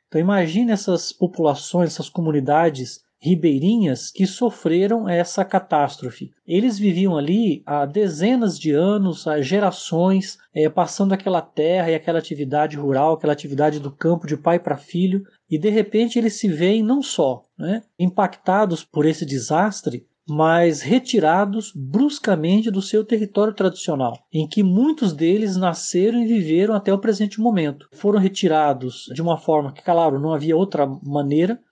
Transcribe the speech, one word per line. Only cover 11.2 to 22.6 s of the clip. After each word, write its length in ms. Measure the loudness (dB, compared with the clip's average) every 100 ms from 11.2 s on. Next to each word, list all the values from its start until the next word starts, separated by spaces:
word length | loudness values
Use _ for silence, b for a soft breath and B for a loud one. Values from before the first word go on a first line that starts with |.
| 0 -2
terra 500 | -4 -2 0 2 0
e 40 | -2
aquela 240 | 0 -2
atividade 580 | -2 -8 -4 0 -2 -2
rural, 360 | -2 2 2
aquela 200 | 2 0
atividade 460 | -2 -4 0 0 0
do 120 | -8
campo 340 | -4 0 0 -2
de 120 | -4
pai 220 | 0 0
pra 180 | 0 -6
filho, 460 | -6 -2 0 -2 -6 B -6
e 80 | -2
de 120 | 0
repente 480 | 0 0 0 0 0
eles 220 | -2 0
se 80 | -2
veem 340 | 0 2 2
não 200 | 2 0
só, 440 | -2 0 0 -2 _ -10
né, 260 | -6 -6 -6 -2
impactados 840 | -2 0 -2 -2 0 2 2 -2
por 220 | -6 0 0
esse 200 | 0 -4
desastre, 800 | -6 -2 0 0 -2 -8 -8 _ _ -8
mas 540 | 0 4 4 4 0
retirados 920 | 0 0 2 0 2 2 0 -4 -8 -12
bruscamente 960 | -4 0 0 0 -2 0 2 2